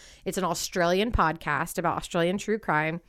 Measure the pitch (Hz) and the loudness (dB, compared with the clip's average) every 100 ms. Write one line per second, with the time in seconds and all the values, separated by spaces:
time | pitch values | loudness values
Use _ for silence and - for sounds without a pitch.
0 | - - 190 190 180 170 - 190 170 185 | -10 -12 -6 -2 -2 -2 -4 0 2 2
1 | 226 208 165 160 - 143 170 - 170 - | 2 2 2 0 -2 -2 -2 -2 -2 -2
2 | - 180 170 202 - 214 - 156 156 170 | -2 0 2 0 -2 -2 0 0 0 -4